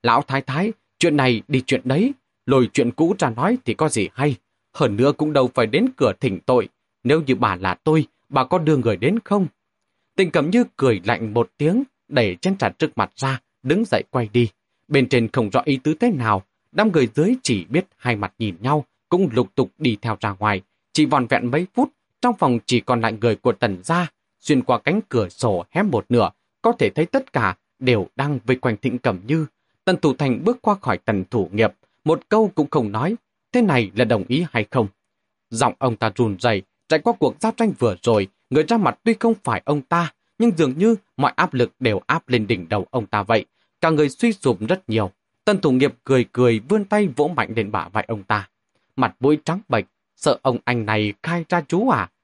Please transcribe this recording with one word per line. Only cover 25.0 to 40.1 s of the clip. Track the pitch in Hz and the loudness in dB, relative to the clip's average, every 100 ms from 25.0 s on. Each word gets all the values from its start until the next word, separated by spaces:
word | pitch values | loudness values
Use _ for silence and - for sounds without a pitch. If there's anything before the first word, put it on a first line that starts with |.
| 214 | -2
cửa | 127 95 | -2 -2
sổ | - 123 92 87 | -2 -2 -2 -4
hé | 170 | -4
một | 202 123 - | 0 -2 0
nửa, | 120 98 _ _ _ | 0 0 _ _ _
có | 226 | -2
thể | 233 110 | 0 -2
thấy | - 170 | 0 -2
tất | - 262 | -2 -2
cả | 143 104 90 _ _ | -2 -2 -4 _ _
đều | 127 117 87 - | 0 0 -2 -6
đang | 139 135 110 | -4 -4 -2
vây | 127 | -2
quanh | 127 107 | 0 -2
Thịnh | 131 123 | -4 -2
Cẩm | 127 92 101 | -4 -4 -4
Như. | 160 151 _ _ _ - | -4 -4 _ _ _ -2
Tần | 185 | 0
Thủ | 156 | 0
Thành | 127 139 127 | 0 -2 0
bước | 170 247 | -2 -2
qua | - 196 | -2 -2
khỏi | - 95 | -2 -4
Tần | - 104 92 | -2 -4 -2
Thủ | 120 85 | -4 -4
Nghiệp, | 101 107 - _ _ | 0 0 -2 _ _
một | 151 165 - | -2 -2 0
câu | 214 214 - | 0 2 0
cũng | 143 | -2
không | 156 110 | -2 -2
nói. | 107 147 233 _ _ _ | -4 -4 -4 _ _ _
"Thế | 247 | 0
này | 220 131 104 98 | 2 2 0 0
là | 117 | 2
đồng | 113 92 | 0 0
ý | 131 170 | -2 -2
hay | 120 104 | -4 -2
không?" | 131 101 _ _ _ _ _ _ | -2 -2 _ _ _ _ _ _
Giọng | 113 131 - | -2 -2 0
ông | 131 113 | -4 -2
ta | 113 110 | -4 0
run | 117 95 | -2 0
rẩy, | 123 104 - _ _ | -2 -2 -4 _ _
trải | 156 | 0
qua | 240 233 | 0 0
cuộc | 139 - | -2 0
giao | 220 | -4
tranh | 220 226 135 | 0 -2 0
vừa | 120 92 | -2 0
rồi, | - 110 95 _ _ | 0 2 0 _ _
người | 135 160 | 0 2
ra | 233 | 2
mặt | 170 - | 0 0
tuy | 220 226 | -2 0
không | 233 220 | 0 0
phải | - 104 - | -2 -6 -2
ông | 147 | -4
ta, | - 170 170 | 0 -2 -2